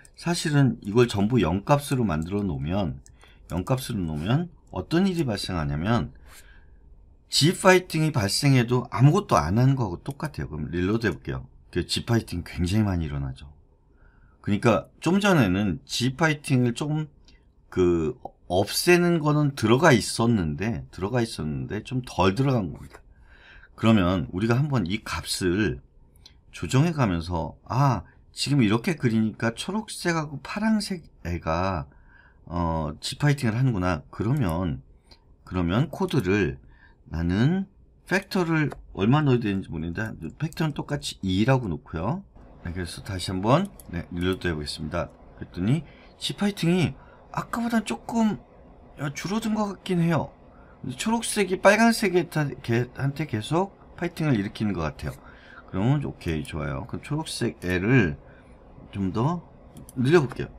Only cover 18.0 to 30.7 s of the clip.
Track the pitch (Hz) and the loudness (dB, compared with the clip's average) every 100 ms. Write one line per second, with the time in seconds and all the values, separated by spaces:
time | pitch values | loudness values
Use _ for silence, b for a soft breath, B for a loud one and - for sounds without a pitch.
18 | 78 - - - - 90 104 - 175 175 | 0 -4 -12 -16 -2 0 0 0 4 4
19 | 175 170 147 147 147 135 107 127 170 110 | 4 2 2 2 2 2 4 6 6 6
20 | - - 117 113 78 73 107 85 65 - | 4 0 2 2 0 -2 -4 -6 -10 -8
21 | 98 123 113 - 78 69 65 101 - 127 | -4 -2 -2 -4 -6 -6 -6 -8 -6 -8
22 | 127 - 92 104 139 123 85 - - - | -4 0 2 2 2 0 -2 -8 -16 -20
23 | - B B B B B B - 110 110 | -20 B B B B B B 0 4 4
24 | 87 92 64 90 113 120 151 127 85 110 | 4 0 -2 -2 0 2 2 0 0 -4
25 | - 82 - - 92 95 95 64 - _ | -6 -8 -6 -2 0 2 0 -2 -10 _
26 | - _ b b _ - 87 131 170 156 | -20 _ b b _ -12 0 2 2 2
27 | 110 87 82 85 78 - - 113 139 104 | 0 0 -4 -4 -6 -10 -6 0 2 0
28 | b b - - 131 143 107 113 190 160 | b b -18 -8 0 2 4 2 0 -2
29 | 123 110 110 98 113 - - 214 214 - | 0 2 0 -2 -4 -4 -6 -6 -8 -6
30 | 180 165 151 139 - 202 220 | -2 -2 -4 -10 -10 -2 0